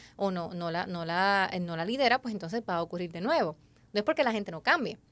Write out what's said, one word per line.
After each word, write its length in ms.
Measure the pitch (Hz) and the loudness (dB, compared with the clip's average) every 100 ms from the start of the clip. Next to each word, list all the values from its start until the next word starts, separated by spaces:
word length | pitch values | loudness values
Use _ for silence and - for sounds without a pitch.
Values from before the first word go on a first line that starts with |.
| - | -16
o 160 | - 196 | -4 -2
no, 240 | 180 165 | -2 -6
no 160 | 175 170 | -6 -4
la, 160 | 170 185 | -2 -4
no 180 | 175 | -4
la, 460 | 165 170 196 196 185 | -2 2 4 4 2
eh, 80 | 185 | -2
no 160 | 175 165 | -4 -4
la 80 | |
lidera, 360 | 175 262 247 262 | -2 2 4 4
pues 100 | 247 | 0
entonces 300 | 208 165 233 240 | -6 -6 -6 -2
va 100 | 170 | -2
a 60 | |
ocurrir 280 | 165 180 175 | -2 -6 -6
de 80 | 170 | -4
nuevo. 360 | 220 320 175 - _ _ _ | 0 2 0 -4 _ _ _
No 60 | 202 | -2
es 60 | |
porque 200 | 208 320 | 0 2
la 80 | 254 | 2
gente 200 | 220 202 | 0 -4
no 100 | 160 | -2
cambie, 360 | - 330 208 - _ | 2 2 2 -8 _